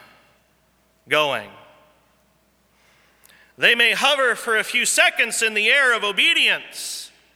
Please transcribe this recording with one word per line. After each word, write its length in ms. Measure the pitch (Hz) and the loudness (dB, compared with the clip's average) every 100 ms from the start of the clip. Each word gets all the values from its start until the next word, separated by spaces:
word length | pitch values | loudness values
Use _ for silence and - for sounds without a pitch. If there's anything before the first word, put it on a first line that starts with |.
| - _ _ _ _ _ _ _ _ _ - | -20 _ _ _ _ _ _ _ _ _ -2
going. 440 | 147 147 123 101 101 - _ _ _ _ _ _ _ _ _ _ _ _ _ _ _ _ - _ - | 0 0 -2 -8 -18 -20 _ _ _ _ _ _ _ _ _ _ _ _ _ _ _ _ -20 _ 0
They 200 | 165 233 | 2 4
may 160 | 233 | 2
hover 420 | 190 269 285 262 | 2 0 2 0
for 240 | 214 - 220 | -2 -2 -2
a 60 | |
few 200 | 196 240 | -2 -2
seconds 560 | 226 - 339 - 240 - | -2 2 2 2 -4 -2
in 140 | 220 | -4
the 160 | 214 214 | 0 2
air 240 | 269 262 | 2 2
of 80 | 226 | 2
obedience, 1120 | 202 196 302 320 247 170 - - - - - _ _ | -2 0 2 2 0 0 -4 -14 -12 -12 -14 _ _